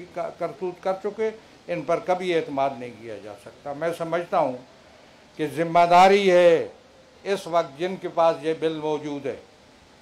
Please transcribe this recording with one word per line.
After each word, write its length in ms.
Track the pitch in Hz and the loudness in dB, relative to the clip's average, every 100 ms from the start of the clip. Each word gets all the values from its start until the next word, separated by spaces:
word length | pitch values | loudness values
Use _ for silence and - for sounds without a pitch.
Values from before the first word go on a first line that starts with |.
| 170 175 | -12 -10
का-, 140 | 165 | -10
करतूत 440 | - 170 - 185 175 | -8 -10 -6 -10 -6
कर 100 | 190 185 | -6 -4
चुके, 260 | 208 208 220 220 - - - | -6 -4 -6 -6 -18 -20 -10
इन 140 | 170 | -6
पर 180 | 147 165 | -2 -2
कभी 300 | 160 180 185 | 0 -2 0
एतमाद 440 | 165 156 139 139 123 | 0 -2 -2 -2 -2
नहीं 100 | 123 | -12
किया 240 | 110 117 104 | -14 -14 -14
जा 160 | 104 | -14
सकता। 380 | 101 117 - 147 | -18 -20 -16 -12
मैं 180 | 143 165 | -6 -6
समझता 440 | 165 165 170 170 185 | -4 -4 -4 -2 -2
हूँ 200 | 143 127 - - _ - - _ _ - | -2 -4 -14 -20 _ -20 -20 _ _ -8
कि 80 | 151 | -6
जिम्मेदारी 800 | 131 170 165 175 175 190 202 196 | -4 0 4 6 8 8 6 6
है 440 | 175 175 160 107 - _ _ _ _ | 6 6 4 0 -12 _ _ _ _
इस 220 | 185 196 165 | -6 -6 -2
वक्त 320 | 170 156 135 | -2 -2 -6
जिनके 300 | 185 190 175 | -6 -6 -6
पास 260 | 160 165 160 | 0 2 2
ये 100 | 156 | -4
बिल 220 | 156 156 156 | -2 -4 -2
मौजूद 500 | 156 151 147 143 131 | -4 -4 -6 -8 -8
है, 120 | 101 - _ _ _ _ _ | -10 -14 _ _ _ _ _